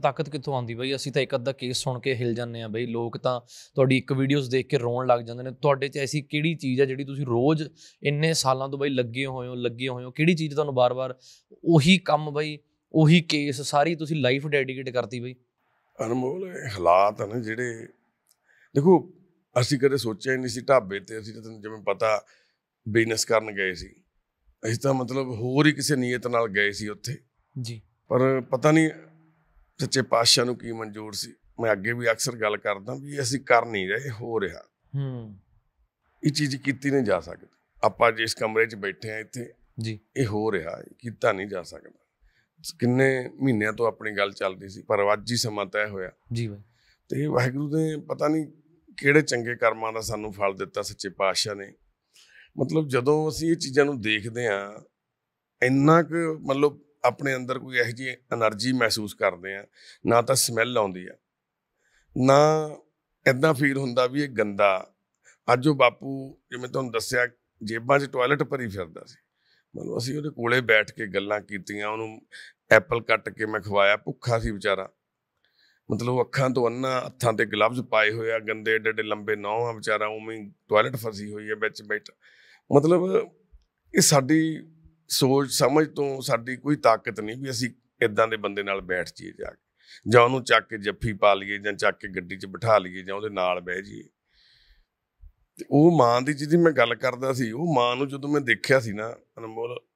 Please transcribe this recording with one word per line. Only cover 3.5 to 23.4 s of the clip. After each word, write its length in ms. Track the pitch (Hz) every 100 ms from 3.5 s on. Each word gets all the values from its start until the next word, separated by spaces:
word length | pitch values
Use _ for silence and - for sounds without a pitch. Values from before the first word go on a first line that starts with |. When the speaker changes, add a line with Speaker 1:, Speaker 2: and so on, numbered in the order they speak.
| - -
Speaker 1:
ਤੁਹਾਡੀ 240 | - 131 131
ਇੱਕ 140 | -
ਵੀਡੀਓਜ਼ 380 | 135 131 143 127
ਦੇਖ 160 | 131 -
ਕੇ 120 | 139
ਰੋਣ 280 | 120 120 127
ਲੱਗ 140 | 120
ਜਾਂਦੇ 220 | 113 120
ਨੇ। 80 | 131
ਤੁਹਾਡੇ 380 | - 147 135 139
'ਚ 100 | 143
ਐਸੀ 240 | 135 156
ਕਿਹੜੀ 320 | 139 151 160
ਚੀਜ਼ 260 | 160 135 127
ਆ 40 |
ਜਿਹੜੀ 200 | 139 131
ਤੁਸੀਂ 220 | 139 139 131
ਰੋਜ਼ 360 | 117 135 156 151 _ - _
ਇੰਨੇ 320 | 147 147 160
ਸਾਲਾਂ 340 | 156 135 131 135
ਤੋਂ 100 | 139
ਬਈ 100 | 143
ਲੱਗੇ 380 | 127 120 123 135
ਹੋਏ 220 | 131 123
ਹੋ, 60 |
ਲੱਗੇ 340 | 123 120 117 131
ਹੋਏ 160 | 123
ਹੋ? 60 | 127
ਕਿਹੜੀ 240 | 139 160
ਚੀਜ਼ 200 | 165 156
ਤੁਹਾਨੂੰ 200 | 143 147
ਬਾਰ-ਬਾਰ 440 | 127 123 127 131 - - - _ -
ਉਹੀ 340 | 165 165 143 185
ਕੰਮ 320 | - 151 151
ਬਈ, 280 | 143 151 147 _ _ _
ਉਹੀ 280 | 156 151 175
ਕੇਸ, 400 | 165 151 143 131
ਸਾਰੀ 340 | 135 147 156
ਤੁਸੀਂ 220 | 160 151 160
ਲਾਈਫ 300 | 123 139 151
ਡੈਡੀਕੇਟ 440 | 143 131 131 131
ਕਰਤੀ 300 | 120 113 123
ਬਈ? 140 | 123 127 _ _ _ _ _ -
Speaker 2:
ਅਨਮੋਲ, 440 | 113 127 127 180 190
ਇਹ 220 | 175 123
ਹਾਲਾਤ 500 | 98 85 90 101 107
ਆ 60 | 104
ਨਾ 120 | 120
ਜਿਹੜੇ, 480 | 110 113 123 113 - _ _ _ _ _ _ _ _
ਦੇਖੋ, 380 | 139 165 170 - - _ _ _ 120
ਅਸੀਂ 180 | 117 139
ਕਦੇ 180 | 135 139
ਸੋਚਿਆ 360 | 120 98 131
ਹੀ 60 | 131
ਨਹੀਂ 100 | 127
ਸੀ 120 | 120
ਢਾਬੇ 400 | 117 131 95 98
ਤੇ, 180 | 92 113
ਅਸੀਂ 160 | 104
ਤਾਂ 80 | 113
ਤੈਨੂੰ 180 | 110 110
ਜਿਵੇਂ 220 | 107 110
ਪਤਾ 420 | 98 98 110 104 - _ _ _ _ _ 110
ਬਿਜ਼ਨਸ 360 | 113 113 110
ਕਰਨ 300 | - 110